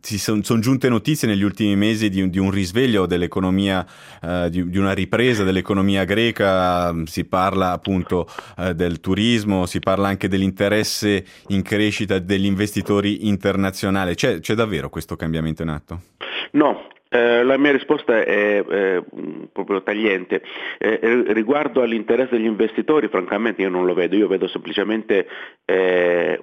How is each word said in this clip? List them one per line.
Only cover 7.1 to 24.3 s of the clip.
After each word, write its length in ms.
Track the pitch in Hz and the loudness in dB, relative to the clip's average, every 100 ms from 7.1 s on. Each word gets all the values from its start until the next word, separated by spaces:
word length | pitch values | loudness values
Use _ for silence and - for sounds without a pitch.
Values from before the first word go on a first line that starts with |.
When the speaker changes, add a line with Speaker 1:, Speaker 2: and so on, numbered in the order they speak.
| - | -6
Speaker 1:
parla 480 | 82 92 95 95 92 | -4 0 0 2 0
appunto, 560 | 87 - 95 87 90 82 - - - | -2 -2 -2 0 -2 -4 -8 -16 -6
eh, 160 | 90 | -4
del 260 | 85 87 82 | -2 -2 -2
turismo, 640 | 95 95 110 117 104 95 90 | -2 0 2 0 0 0 0
si 140 | - | -2
parla 300 | 95 95 98 | 0 0 0
anche 180 | 95 101 | 0 0
dell'interesse 960 | 95 95 92 101 104 101 - 107 98 - - - | 0 0 2 2 2 0 -2 0 0 -2 -14 -4
in 140 | 98 | -4
crescita 580 | 92 104 104 - 101 95 | 0 0 0 0 -2 -2
degli 260 | 87 98 98 | 0 0 0
investitori 840 | 95 104 104 98 101 101 104 104 | 0 -2 -2 0 0 0 -2 -2
internazionali. 840 | 98 101 95 98 95 101 98 92 87 | 0 0 0 -2 -2 -2 -2 -2 -2
C'è, 260 | 135 90 | -2 -2
c'è 120 | 78 | -2
davvero 360 | 110 110 85 69 | -2 0 -2 -6
questo 260 | 82 - 85 | -8 -10 -8
cambiamento 460 | 82 80 80 78 | -4 -4 -4 -4
in 80 | 82 | -6
atto? 320 | 76 - 87 - - - - - | -8 -10 -16 -16 -18 -12 -12 -4
Speaker 2:
No. 320 | 147 147 107 - - - | 0 0 0 -8 -20 -2
Eh, 320 | 123 120 120 | 2 4 4
la 160 | 127 135 | 4 4
mia 140 | 143 | 4
risposta 500 | 135 - 151 - 113 | 2 2 -2 2 2
è, 400 | - 104 104 104 90 | 2 2 2 2 0
eh, 320 | 95 95 90 - - 80 80 80 | 0 2 0 -4 -10 -10 -10 -12
proprio 280 | - 95 98 | -8 -2 -2
tagliente. 600 | 98 104 110 95 90 101 - - - - | -2 0 2 0 -2 -4 -4 -14 -12 -4
Eh, 220 | 104 110 | -2 0
ri-, 300 | 113 123 98 | 2 2 2
riguardo 500 | 110 107 143 143 123 | 2 2 2 2 2
all'interesse 500 | 120 113 107 117 127 | 2 0 0 0 2
degli 120 | 120 | 2
investitori, 640 | 110 104 110 - 110 156 110 | 0 2 0 0 0 2 2
francamente 540 | 98 92 104 117 92 | -2 -2 -2 -2 0
io 80 | 95 | -2
non 160 | 90 92 | 0 0
lo 80 | |
vedo, 240 | 90 87 98 | 2 2 2
io 100 | |
vedo 180 | 98 | 2